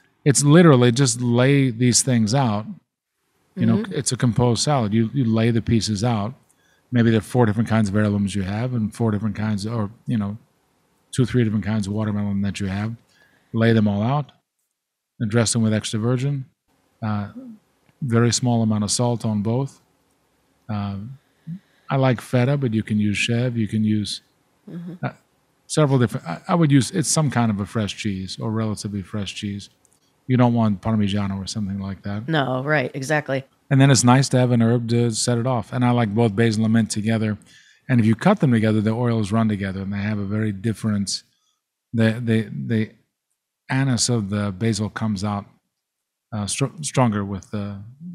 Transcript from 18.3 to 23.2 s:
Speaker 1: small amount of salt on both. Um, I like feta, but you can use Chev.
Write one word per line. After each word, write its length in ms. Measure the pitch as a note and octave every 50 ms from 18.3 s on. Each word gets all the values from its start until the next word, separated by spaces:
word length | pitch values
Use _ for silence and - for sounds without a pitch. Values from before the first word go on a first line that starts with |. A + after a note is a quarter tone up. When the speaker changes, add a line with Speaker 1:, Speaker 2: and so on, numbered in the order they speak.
| A2
Speaker 1:
small 300 | - B2+ B2 A#2+ A#2 A2+
amount 220 | A2 A2 G#2 G#2
of 60 | G2+
salt 340 | - - B2 A#2+ A#2+ G#2+ -
on 180 | A2+ G#2+ G#2 G2+
both. 380 | A2+ A#2 C3 C#3 C3+ - _ _ _ _ _ _ _ _ _ _ _ _ _ _ _ _ _ _ -
Um, 500 | G#2+ G#2 G2+ G2+ G2 G2 G#2 B2 C3+ - _ _ _ _ _ D#3+ E3+ G3 _ _ _ _ _ -
I 60 | D3
like 240 | C3+ C3 C3 A#2+ G#2
feta, 360 | - - - B2 A#2+ C3+ D3
but 180 | C#3+ C3+ A#2 A2
you 80 | A2 G2+
can 160 | - A2 G#2+
use 180 | G#2 G#2 G2+
Chev. 400 | -